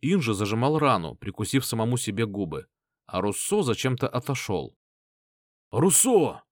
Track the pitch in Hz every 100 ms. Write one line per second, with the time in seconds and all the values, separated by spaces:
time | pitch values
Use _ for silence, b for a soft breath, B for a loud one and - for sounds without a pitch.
0 | 135 190 123 101 104 110 127 156 143 113
1 | 78 62 - - 107 135 127 117 113 123
2 | - 101 113 98 92 73 - _ _ _
3 | _ 95 98 101 - 208 165 110 131 127
4 | 131 123 - 135 - 95 65 _ _ _
5 | _ _ _ _ _ _ _ 107 165 -
6 | 254 233 143 - _